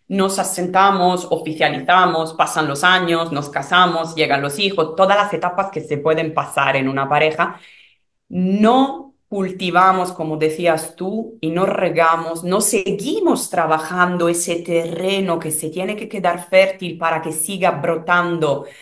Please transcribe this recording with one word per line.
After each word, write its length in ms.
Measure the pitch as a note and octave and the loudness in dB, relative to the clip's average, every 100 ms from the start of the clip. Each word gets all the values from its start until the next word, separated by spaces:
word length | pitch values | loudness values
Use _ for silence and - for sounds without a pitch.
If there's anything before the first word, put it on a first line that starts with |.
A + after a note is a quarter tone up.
| - | -4
nos 300 | G3 F#3+ G3 | 0 0 0
asentamos, 840 | F#3 - F3+ F#3+ G3 F#3+ F3+ F3+ F3+ | -2 -2 0 4 4 4 2 2 -2
oficializamos, 1040 | E3 D#3+ D#3 D3+ C3+ - F3+ F3+ D#3+ D#3+ | -4 -4 -2 -2 0 2 4 4 2 -2
pasan 320 | D#3+ D#3 - D3+ | -2 -2 0 -2
los 140 | C#3+ | 0
años, 480 | F3+ F#3 F3 E3 E3 | 2 2 2 0 -2
nos 160 | C#3+ D3+ | -6 -6
casamos, 680 | - C3+ F3+ F3+ E3 D#3+ D#3+ | -6 0 4 4 2 -4 -2
llegan 260 | D3 C#3 | 0 0
los 160 | C#3+ D3 | -2 -2
hijos, 380 | F#3+ G3 B3 - | -2 0 -2 2
todas 200 | F#3+ G3+ | 4 4
las 160 | G3+ | 2
etapas 380 | - F3+ F3+ F#3+ | -2 -4 -2 -4
que 100 | - | -6
se 180 | - C#3+ | -6 -4
pueden 360 | D#3+ D#3 D#3+ | 0 0 -2
pasar 420 | D#3 C#3 - C#3 C3+ | -4 -4 0 0 0
en 120 | C3+ | -2
una 200 | C3+ C3+ | -2 0
pareja, 520 | D3 D#3 D#3 F3 - - - _ _ _ _ - | 2 2 0 -4 -6 -18 -20 _ _ _ _ -10
no 840 | F3+ F#3 G3 G#3+ B3+ C4+ E4+ - _ _ | -2 0 4 4 4 2 -2 -14 _ _
cultivamos, 840 | G3+ F#3 F#3 F#3 F3 F#3+ F#3 F3 | -4 -4 -4 0 4 4 4 0
como 240 | F3 D#3 D#3 | -4 -6 -2
decías 600 | D#3 D#3 E3+ D#3+ - - | -2 0 0 0 -2 -8
tú, 420 | F#3 A3 A3+ - | -6 -6 -8 -8
y 100 | D#3+ | -4
no 160 | E3 G3 | 0 0
regamos, 760 | - F3+ E3+ E3 E3 E3 E3 | 0 0 2 2 2 -2 -6
no 160 | F3+ F#3+ | -2 0
seguimos 880 | G#3+ A3 F#3+ - A#3 G#4+ E4+ B3 - | 2 0 0 -4 -4 0 0 0 -2
trabajando 800 | G#3 D#3+ D#3 D#3+ F3+ F3+ F3 E3+ | -2 0 0 0 0 2 2 0
ese 280 | E3+ - E3+ | 0 -2 -4
terreno 840 | E3+ E3+ E3 E3+ F#3 G3 F#3+ E3+ | -2 -2 -2 -4 -2 0 0 -2
que 140 | D#3+ | -2
se 180 | D3+ D#3+ | -4 -4
tiene 260 | E3+ F#3 G#3 | -4 -6 -6
que 120 | A3 | -8
quedar 400 | G#3 F3+ F3 - | -4 -2 -2 2
fértil 500 | F#3 F#3+ F#3+ F3+ E3 | 4 4 2 -8 -4
para 240 | E3 D#3+ | -2 -2
que 100 | D#3+ | -4
siga 380 | D#3 - G3 F3+ | -2 -2 0 0
brotando, 960 | D3 E3+ E3 E3 F3 F3 E3 D#3 C#3 - - | 0 -2 -2 0 2 2 0 0 -2 -6 -18